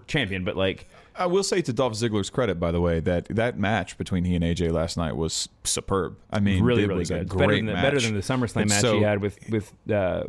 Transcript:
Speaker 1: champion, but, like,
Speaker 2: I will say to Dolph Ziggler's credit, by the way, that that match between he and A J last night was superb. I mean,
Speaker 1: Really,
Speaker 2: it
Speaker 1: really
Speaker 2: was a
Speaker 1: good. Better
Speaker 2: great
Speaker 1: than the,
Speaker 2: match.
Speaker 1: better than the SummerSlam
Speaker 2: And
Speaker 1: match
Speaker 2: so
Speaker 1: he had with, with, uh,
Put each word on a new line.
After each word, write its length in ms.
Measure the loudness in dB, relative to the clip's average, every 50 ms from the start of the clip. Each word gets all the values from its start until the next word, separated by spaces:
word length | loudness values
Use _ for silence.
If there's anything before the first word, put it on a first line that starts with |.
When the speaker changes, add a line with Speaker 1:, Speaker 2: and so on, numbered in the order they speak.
| -4
Speaker 1:
champion, 380 | -4 -4 -2 -2 -2 -4 -4 -4
but, 120 | -2 0
like, 300 | 0 0 0 0 -4 -10 -20 -20 -20 -20 -18 -6 -4
Speaker 2:
I 60 | -2
will 160 | 0 2 0
say 200 | 0 0 0 0
to 100 | 0 -2
Dolph 220 | 0 0 0 0 0
Ziggler's 340 | 0 -2 0 0 0 -2 0
credit, 320 | 0 0 0 0 0 0
by 100 | 0 0
the 80 | 2 2
way, 200 | 2 2 2 0
that 240 | 0 0 0 0 -2 -2
that 280 | -2 -2 0 -2 -2 -2
match 380 | -2 0 0 0 -2 -4 -8
between 280 | -10 -6 -2 -2 0 0
he 100 | 2 0
and 100 | 2 2
A 80 | 0 0
J 140 | 0 0 0
last 300 | 2 0 0 -2 -2 -4
night 180 | -4 -2 -2
was 320 | -2 -4 -4 -4 -4 -8 -8 -12 _ -6
superb. 540 | -4 -4 -4 -2 -2 -2 0 0 -2 -6 -14 -14 -4
I 100 | -2 2
mean, 220 | 2 2 4 4
Speaker 1:
Really, 220 | 4 4 4 4 2
Speaker 2:
it 40 | 2
Speaker 1:
really 100 | 0 -2
Speaker 2:
was 100 | -2 -2
a 100 | -4 -4
Speaker 1:
good. 80 | -4 -4
Better 160 | 0 2 4
Speaker 2:
great 100 | 4 4
Speaker 1:
than 100 | 2 0
the, 60 | -2
Speaker 2:
match. 100 | -2 0
Speaker 1:
better 180 | 0 2 2 2
than 140 | 0 0 -2
the 60 | -2
SummerSlam 400 | -2 -2 -2 -2 -2 -2 -2 0
Speaker 2:
And 80 | 0 2
Speaker 1:
match 120 | 2 2
Speaker 2:
so 160 | 2 2 4 4
Speaker 1:
he 40 |
had 200 | 2 2 2 0
with, 160 | 0 -4 -4 -6 -8 -4
with, 220 | -4 -4 -4 -4 -16 -14 -4 -2
uh, 340 | 0 2 2 0 0 -2 -4